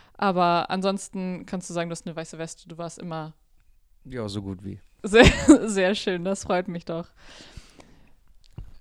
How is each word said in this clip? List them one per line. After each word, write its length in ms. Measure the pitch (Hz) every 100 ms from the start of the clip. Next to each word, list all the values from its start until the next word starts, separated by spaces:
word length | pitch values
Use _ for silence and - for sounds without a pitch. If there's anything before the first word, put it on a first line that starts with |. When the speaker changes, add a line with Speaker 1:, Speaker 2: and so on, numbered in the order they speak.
| - -
Speaker 1:
Aber 500 | 202 180 175 170 -
ansonsten 760 | 190 190 196 - 196 185 180 -
kannst 240 | 185 -
du 40 |
sagen, 160 | 175 170
du 20 |
hast 160 | 170 180
eine 80 | 160
weiße 220 | 160 160
Weste, 280 | 165 - -
du 80 | 165
warst 200 | 170 -
immer 360 | 180 160 156 - _ _ _ _ _ _ -
Speaker 2:
Ja, 220 | 127 107
so 120 | 101
gut 220 | 98 92
wie. 160 | 98 98 - _
Speaker 1:
Sehr, 220 | 214 214 -
<laughs> 420 | - - 277 220
sehr 240 | 196 185
schön, 300 | 208 - 180
das 200 | 175 196 -
freut 220 | 180 185
mich 160 | 170 -
doch. 240 | 165 175 - - - - - - - - - - - - - - - - -